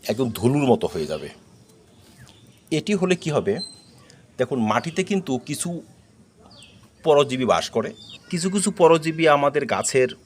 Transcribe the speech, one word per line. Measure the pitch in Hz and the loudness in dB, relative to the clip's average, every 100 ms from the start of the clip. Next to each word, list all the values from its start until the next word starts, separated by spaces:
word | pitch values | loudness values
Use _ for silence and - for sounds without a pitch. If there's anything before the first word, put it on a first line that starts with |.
একদম | - 110 127 110 | -6 -4 -4 0
ধুলুর | 120 143 135 | 0 2 2
মতো | 113 - | 2 0
হয়ে | 85 76 | -6 -6
যাবে। | 78 - - _ _ _ _ _ _ _ _ - - - _ _ | -8 -10 -18 _ _ _ _ _ _ _ _ -20 -20 -20 _ _
এটি | 156 151 208 | -6 -2 -2
হলে | 180 180 | 0 -2
কি | - 147 | 0 -2
হবে? | 98 104 - - _ - - - _ - | -2 -4 -8 -16 _ -20 -20 -20 _ -8
দেখুন, | 123 135 110 | -4 -2 0
মাটিতে | 107 170 160 | 0 -2 -6
কিন্তু | 185 196 180 127 - | -4 -4 -2 -6 -6
কিছু | 147 175 170 - _ _ _ _ _ - - - - _ _ | -8 -8 -10 -14 _ _ _ _ _ -20 -20 -20 -20 _ _
পরজীবী | 160 143 139 131 123 | 4 4 4 0 2
বাস | 85 - 117 | 0 0 -4
করে, | 107 - - - - | -4 -8 -20 -20 -8
কিছু | 180 180 | -4 -2
কিছু | 196 190 - | -2 -2 4
পরজীবী | 165 165 156 160 160 | 6 6 2 0 4
আমাদের | 147 143 143 131 | 4 4 0 -2
গাছের | 95 - 135 127 - | -2 0 0 0 -2